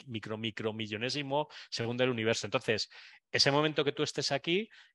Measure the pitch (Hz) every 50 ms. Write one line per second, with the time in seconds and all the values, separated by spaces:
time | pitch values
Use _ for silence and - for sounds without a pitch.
0 | - 135 113 107 - 104 110 107 113 113 104 - 110 110 107 110 110 104 107 104
1 | 117 127 123 147 143 135 139 147 147 - - - - - - - 117 113 120 120
2 | 127 127 123 113 110 110 117 - - 101 - 127 - - 110 101 - - - -
3 | - - - - _ _ - 120 - 139 139 147 151 156 147 165 139 143 - -
4 | 147 - - 151 139 - 143 135 - 170 170 202 226 - - - - -